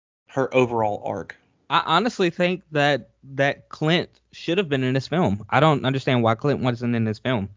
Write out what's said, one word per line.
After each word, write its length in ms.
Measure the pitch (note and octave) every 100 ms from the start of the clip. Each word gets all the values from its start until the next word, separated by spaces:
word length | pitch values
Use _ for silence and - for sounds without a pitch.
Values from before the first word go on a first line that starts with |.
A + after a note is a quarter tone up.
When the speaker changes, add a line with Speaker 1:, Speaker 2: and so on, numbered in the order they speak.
| _ _ _
Speaker 1:
her 240 | C3+ B2+
overall 480 | B2+ B2 A#2 G#2+ G2+ G#2
arc. 300 | G#2 E2 - _ _ -
Speaker 2:
I 120 | D#3 -
honestly 440 | E3 A#3 - F3+
think 320 | - F3+ F#3 -
that, 400 | D3 C#3+ C3+ G#2+ _ C3+ C3+
that 340 | C#3 - -
Clint 400 | - D#3 E3+ - _ _
should 260 | - - F3
have 120 | E3+
been 140 | C#3
in 100 | B2+ C3+
this 120 | -
film. 380 | E3 C#3 G#2 -
I 80 | A#2+
don't 260 | D#3 C#3+ C3
understand 380 | C3+ C3+ B2
why 100 | A2+ A2+
Clint 260 | D3 A#2+
wasn't 340 | B2+ A#2+ A#2+ A#2
in 80 |
this 160 | A2+ G#2+
film. 300 | A#2+ B2 G2